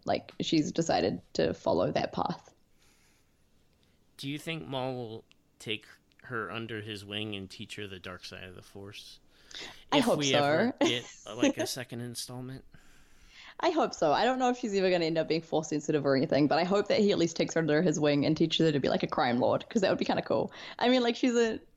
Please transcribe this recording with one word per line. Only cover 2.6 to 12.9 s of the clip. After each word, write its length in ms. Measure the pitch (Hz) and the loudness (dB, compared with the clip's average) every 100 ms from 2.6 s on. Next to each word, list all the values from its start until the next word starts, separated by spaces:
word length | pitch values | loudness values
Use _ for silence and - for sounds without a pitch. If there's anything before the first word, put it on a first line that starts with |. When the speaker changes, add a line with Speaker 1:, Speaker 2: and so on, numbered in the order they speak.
| _ _ _ _ _ _ _ _ _ _ _ _ _ _ _ - | _ _ _ _ _ _ _ _ _ _ _ _ _ _ _ -12
Speaker 2:
Do 120 | 139 | -10
you 80 | 147 | -8
think 280 | 170 160 - | -8 -10 -6
Maul 280 | 135 131 127 | -6 -4 -6
will 280 | 117 110 - _ _ _ | -8 -12 -16 _ _ _
take 260 | - 107 - - _ _ | -8 -8 -8 -20 _ _
her 260 | - 117 98 | -10 -8 -6
under 300 | 110 113 110 | -8 -8 -10
his 220 | 104 104 | -10 -12
wing 320 | 98 104 107 101 | -10 -8 -6 -8
and 140 | 95 | -10
teach 260 | - 104 - | -14 -14 -12
her 120 | 104 | -12
the 120 | 92 | -12
dark 240 | 95 90 | -14 -14
side 220 | - 92 92 | -14 -16 -16
of 100 | 92 | -18
the 60 | |
Force? 580 | 101 98 98 - - - _ _ _ - - - - | -20 -18 -18 -18 -20 -20 _ _ _ -16 -16 -18 -2
Speaker 1:
I 60 | 285 | 2
Speaker 2:
If 80 | 240 | 2
Speaker 1:
hope 140 | 165 | 2
Speaker 2:
we 120 | 143 | 2
Speaker 1:
so. 60 | 143 | 4
Speaker 2:
ever 360 | 143 156 233 - | 4 2 0 0
Speaker 1:
<laughs> 40 | |
Speaker 2:
get, 220 | - 123 - - - 233 | 0 0 -6 -18 -14 0
like, 220 | 277 - | 0 0
a 100 | 349 | -6
second 320 | 139 120 120 | -6 -10 -10
installment? 640 | 123 117 - 123 127 135 - - - | -10 -10 -12 -12 -12 -14 -18 -20 -20